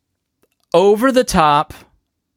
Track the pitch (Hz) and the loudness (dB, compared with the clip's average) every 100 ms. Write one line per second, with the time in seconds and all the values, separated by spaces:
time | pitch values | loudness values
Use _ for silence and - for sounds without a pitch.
0 | _ _ _ _ _ _ _ 170 196 208 | _ _ _ _ _ _ _ 0 2 0
1 | 262 254 247 185 151 147 - - _ _ | 0 -2 -2 0 0 0 -4 -14 _ _
2 | _ _ _ | _ _ _